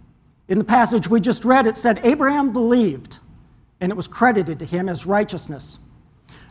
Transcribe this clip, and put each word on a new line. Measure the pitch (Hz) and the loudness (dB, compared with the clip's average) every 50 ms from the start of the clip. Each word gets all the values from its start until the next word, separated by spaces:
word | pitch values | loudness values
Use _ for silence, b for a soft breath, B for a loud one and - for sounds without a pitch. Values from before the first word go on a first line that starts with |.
| - _ _ _ _ _ _ _ _ | -20 _ _ _ _ _ _ _ _
In | - 185 | -4 -2
the | 214 - | -2 0
passage | - 240 247 226 - 240 214 - 170 | 2 4 4 4 4 2 0 0 2
we | 226 226 | 0 2
just | 170 247 196 - - | 2 0 -2 0 2
read, | 240 254 269 226 | 2 4 4 4
it | 226 214 | 2 0
said, | - - 240 208 175 | 0 0 0 0 2
"Abraham | - 226 302 302 277 277 294 294 277 262 202 | 2 2 2 2 2 0 0 0 0 0 0
believed, | 254 226 233 247 254 220 175 135 127 - - - - _ - - - _ _ _ _ _ _ _ - | 0 0 2 2 2 2 2 -2 -4 -12 -16 -18 -18 _ -20 -20 -20 _ _ _ _ _ _ _ -6
and | 180 180 | -6 -6
it | 214 | -4
was | 180 - | -6 -8
credited | - - - 233 254 220 202 170 165 156 127 | -8 -2 2 2 2 4 2 0 -2 -6 -10
to | 165 | -8
him | - 170 180 190 | -6 -4 -4 -4
as | 190 170 135 147 | -4 -6 -6 -4
righteousness." | 180 202 208 214 208 185 156 - - 147 135 - - - - - - - - _ _ _ _ _ b b b b b | 0 0 0 0 -2 -4 -10 -10 -10 -12 -12 -12 -14 -16 -18 -20 -20 -20 -20 _ _ _ _ _ b b b b b